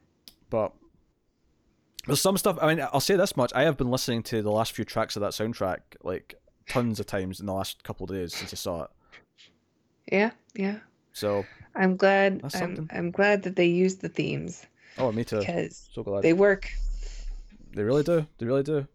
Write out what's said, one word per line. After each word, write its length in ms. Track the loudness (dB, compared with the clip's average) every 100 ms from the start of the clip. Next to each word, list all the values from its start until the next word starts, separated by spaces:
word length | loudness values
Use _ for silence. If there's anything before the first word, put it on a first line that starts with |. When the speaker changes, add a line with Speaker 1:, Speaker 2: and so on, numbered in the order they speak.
| _ _ -20 _ -4
Speaker 1:
But 240 | -2 -2 -6 _ _ _ _ _ _ _ _ _ _ _ -12 -2
there's 140 | 2
some 160 | 2 2
stuff, 200 | 2 2
I 120 | 2
mean, 120 | 2 0
I'll 60 | 0
say 160 | 2 4
this 200 | 4 2
much. 140 | 0
I 100 | 4
have 140 | 2 2
been 140 | 0
listening 320 | 0 0 -2
to 180 | -2 -2
the 100 | 0
last 200 | 0 0
few 140 | -4 -4
tracks 300 | -2 -4 -2
of 60 |
that 100 | -4
soundtrack, 460 | -2 -4 -2 -2 -4 _ -12
like, 320 | -8 -8 -10 -20 _ _ -4
tons 320 | 0 0 -2
of 60 | -4
times 340 | -4 -6 -6
in 60 | -6
the 80 |
last 300 | -4 -6 -8
couple 220 | -12 -10 -6
of 40 |
days 220 | -6 -6
since 200 | -8 -10
I 20 | -8
saw 280 | -6 -6 -8
it. 40 | _ _ -20 _ _ -20 _ _ _ _ _ -2
Speaker 2:
Yeah, 200 | 2 2 -2 _ -6
yeah. 220 | -4 -4 -12 _ _
Speaker 1:
So 320 | -4 -2 0 -2 -12 -10 0
Speaker 2:
I'm 200 | 2 4
glad, 460 | 4 6 4 0
Speaker 1:
that's 140 | -6 -6
Speaker 2:
I'm, 200 | -6 -6
Speaker 1:
something. 140 | -8 -6
Speaker 2:
I'm 140 | -4
glad 320 | 2 4 4
that 120 | 0 2
they 120 | 4
used 340 | 6 2 0
the 80 | -6
themes 560 | -4 -4 -4 -8 -12 -20 _ -14 -2
Speaker 1:
Oh, 140 | 0
me 120 | 0
too. 160 | -2 -2
Speaker 2:
because 500 | -2 -2 -4 -10 -16
Speaker 1:
So 80 | -10
glad. 200 | -4 2
Speaker 2:
they 100 | 4
work. 380 | 6 4 4 -2 -4 -4 -4 -8 -10 -10 -12 -14 -20 -12
Speaker 1:
They 100 | -4
really 200 | 2 2
do. 220 | 4 2 0 -6
They 60 | 0
really 160 | 0
do. 240 | 2 -2 -4